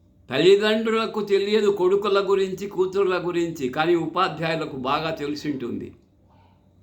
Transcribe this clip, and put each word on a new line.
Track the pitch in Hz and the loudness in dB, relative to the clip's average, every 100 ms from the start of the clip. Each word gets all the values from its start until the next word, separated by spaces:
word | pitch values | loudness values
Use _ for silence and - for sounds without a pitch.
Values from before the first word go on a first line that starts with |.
| _ _ - | _ _ -6
తల్లిదండ్రులకు | 127 170 202 214 220 226 220 220 220 | 2 6 6 6 0 0 0 -2 -4
తెలియదు | 202 196 202 214 208 | 0 0 2 2 2
కొడుకుల | 175 180 196 208 196 190 | 2 2 2 2 0 2
గురించి, | 196 190 175 196 | 0 0 -4 -8
కూతుర్ల | 165 185 190 185 180 | -2 -2 0 0 0
గురించి, | 170 170 170 160 127 | -2 -2 -2 -4 -4
కానీ | 143 160 175 | 0 2 2
ఉపాధ్యాయులకు | 156 180 180 151 165 165 156 143 | 0 -2 -2 -2 -4 -4 -4 -6
బాగా | 127 147 160 | -2 -2 -2
తెలిసి | 160 147 147 151 | -4 -6 -6 -6
ఉంటుంది. | 131 120 104 - - _ _ _ _ _ _ _ _ | -6 -6 -8 -10 -16 _ _ _ _ _ _ _ _